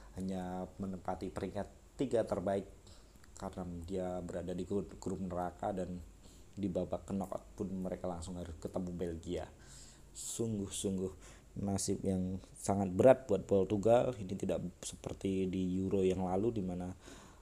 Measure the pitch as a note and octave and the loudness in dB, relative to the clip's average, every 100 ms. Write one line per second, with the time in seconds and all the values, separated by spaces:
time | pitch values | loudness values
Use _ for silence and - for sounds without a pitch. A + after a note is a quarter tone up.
0 | - - F#2+ F#2 F2+ F#2 F2+ - F#2+ F#2 | -14 -6 -4 -2 -4 -4 -6 -6 -6 -6
1 | - F2+ F#2+ - G2 G2+ F#2+ - - - | -4 -4 -4 -4 -4 -2 -6 -8 -10 -2
2 | C3+ A#2 G#2+ G2+ F#2 G2 F#2 - - - | 2 2 2 2 2 0 -2 -12 -20 -20
3 | - - - - G2 F#2+ F2 F2 E2 F#2+ | -20 -20 -18 -10 -8 -6 -6 -6 -4 -2
4 | F2+ F2+ F2 F2+ F2 F2+ F2+ G2+ E2+ - | -2 -2 -4 -4 -4 -2 0 0 -2 -6
5 | - F#2 F#2+ F2 F2+ - G#2 F#2+ F2+ F2+ | -4 -2 -2 -2 -2 -2 -4 -2 -4 -6
6 | E2 - - - - - G2 F2+ F2 F2+ | -10 -18 -20 -20 -14 -4 0 0 0 -4
7 | - G2 F#2 - - - F2+ F#2 F#2 - | -2 -4 -2 -6 -8 -6 -4 -2 -4 -4
8 | F2+ E2+ E2+ F2+ E2+ D#2+ - F#2 F2+ F2 | -4 -6 -6 -8 -8 -8 -4 -2 -2 -2
9 | F2 E2 E2+ E2 - - - - - - | -4 -4 -4 -4 -6 -12 -18 -18 -18 -20
10 | - - - - A#2 G#2+ G2 - G2+ F#2+ | -18 -12 -6 -2 0 0 -2 -2 0 0
11 | F#2+ - - - - - G2+ G2 - G2 | -2 -4 -16 -20 -12 -4 0 0 2 0
12 | G2 F#2+ F#2 F#2+ - - - G2 G2 F#2 | 2 2 2 -2 -8 -4 0 2 4 10
13 | B2+ C3 - F#2+ F2 G2 F#2 G#2+ G#2 A#2+ | 10 10 6 0 4 4 4 4 6 8
14 | C3 B2 F#2+ G2 F#2+ E2+ F2 - - - | 6 0 -4 -2 0 -2 -4 -8 -12 -8
15 | - - G2 F#2+ F#2+ F#2 F#2 F#2 F#2+ G2 | -8 -4 0 2 2 2 2 2 2 4
16 | F#2 F2+ F#2 F#2 A2+ A2 F#2 F2+ F2+ F#2+ | 4 4 2 2 2 2 -2 -2 -6 -8
17 | - - - - | -14 -18 -18 -20